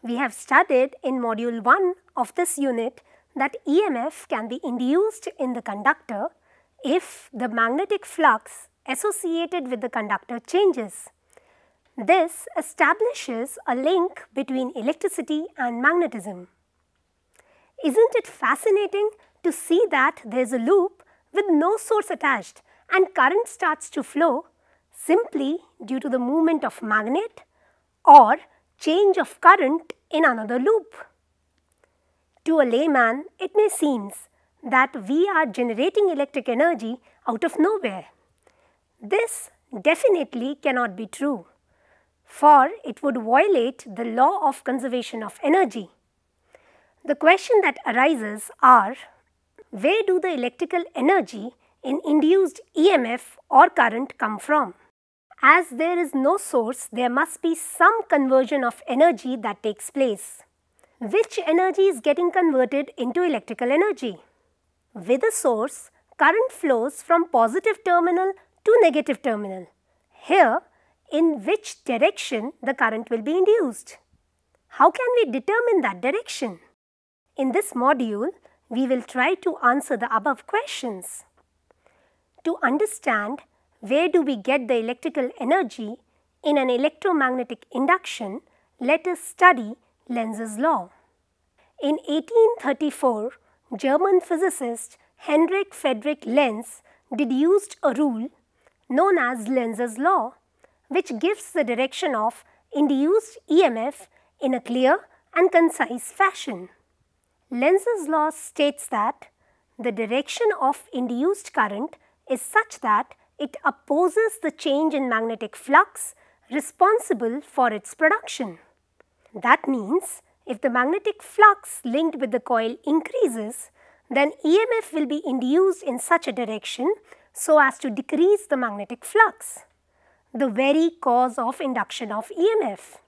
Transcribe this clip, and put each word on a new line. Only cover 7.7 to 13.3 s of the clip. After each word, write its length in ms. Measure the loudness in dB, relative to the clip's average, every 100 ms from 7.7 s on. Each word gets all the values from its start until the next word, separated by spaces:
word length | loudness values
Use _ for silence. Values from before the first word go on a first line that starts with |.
| 0 -2 -4 -6
flux 640 | 2 2 2 -2 -20 -20 _ -10
associated 800 | -4 -4 -4 -4 -4 -4 -6 -6
with 140 | -8
the 80 | -6
conductor 500 | -6 -4 -6 _ -12
changes. 720 | -2 2 2 2 -6 -12 -20 _ _ _ _ _ _ _ _ -12
This 500 | 2 2 2 -4 -10 -10
establishes 1000 | -10 0 0 2 -2 -4 -8